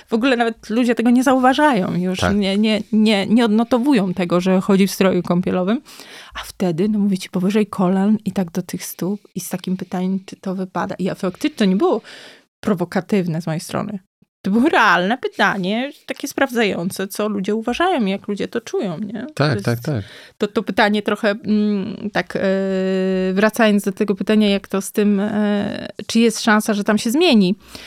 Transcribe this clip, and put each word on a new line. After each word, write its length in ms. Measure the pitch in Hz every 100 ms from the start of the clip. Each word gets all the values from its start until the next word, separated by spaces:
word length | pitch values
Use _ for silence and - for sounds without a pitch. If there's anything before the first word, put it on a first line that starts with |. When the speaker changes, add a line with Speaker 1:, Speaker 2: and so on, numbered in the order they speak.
| -
Speaker 1:
w 60 |
ogóle 220 | 226 269 240
nawet 320 | 233 226 -
ludzie 260 | 220 247 233
tego 140 | 233
nie 140 | 247
zauważają 720 | 269 262 262 277 302 226 190 170
już, 240 | 185 185
Speaker 2:
Tak. 160 | 185 202
Speaker 1:
nie, 220 | 196 196
nie, 240 | 220 214 -
nie, 360 | 214 214 202 190
nie 180 | 226 233
odnotowują 680 | 214 233 254 262 254 190
tego, 280 | 180 175 175
że 200 | 185 185
chodzi 260 | 185 196 196
w 40 |
stroju 320 | - 190 185
kąpielowym. 580 | - 175 185 185 185 254 - - - - -
A 60 | -
wtedy, 460 | - - 180 160 214
no 100 | 214
mówię 180 | 202 185
ci, 120 | -
powyżej 380 | 185 180 214 214
kolan 500 | - 180 190 202 214 -
i 60 |
tak 200 | 196 175
do 100 | -
tych 240 | 180 - -
stóp 360 | - 175 202 _ 190
i 40 |
z 100 | -
takim 280 | 185 - 185
pytaniem, 420 | 190 185 185 190 190
czy 100 | -
to 200 | 190 185
wypada. 400 | 185 - 190 185
I 80 |
ja 120 | 185 156
faktycznie, 420 | 202 - 294 -
to 80 | 202
nie 100 | 190
było 260 | 359 233 - - - - _ _
prowokatywne 800 | - 156 175 196 180 208 175 156
z 60 | 165
mojej 120 | 156
strony. 400 | - - 208 202 _ _ _ _ 190
To 60 |
było 180 | 214 294
realne 480 | 330 220 175 185 254
pytanie, 760 | 403 - 202 185 180 220 277 - -
takie 220 | 262 285
sprawdzające, 800 | - 269 240 208 185 175 - 196
co 200 | - 214
ludzie 260 | 202 196 220
uważają 500 | 226 240 359 320 196
i 40 |
jak 180 | 196 -
ludzie 200 | 202 190
to 140 | 233
czują, 360 | - 381 208 170
nie? 280 | 208 233 - -
Speaker 2:
Tak, 0 |
Speaker 1:
To 180 | 147
jest 120 | 107 101
Speaker 2:
tak, 140 | 120
tak. 240 | 160 131 92 - - -
Speaker 1:
to, 100 | 208
to 160 | 226
pytanie 380 | 208 202 208 208
trochę, 280 | 208 208 220
mm, 800 | 208 - 214 208 208 196 - 208
tak, 220 | - 180 -
e, 40 | 196 190 196 190 190 190 190 185 185
wracając 500 | 185 214 - 220 202
do 80 | 202
tego 240 | - 208 196
pytania, 340 | 196 214 208
jak 180 | 196 -
to 140 | 196
z 100 | 190
tym, 280 | - 208 202
e, 680 | 208 208 208 208 202 - - - -
czy 120 | 226
jest 220 | 233 -
szansa, 320 | 226 214 214
że 100 | 208
tam 140 | 202 208
się 140 | 240
zmieni? 440 | 262 359 233 180 - - -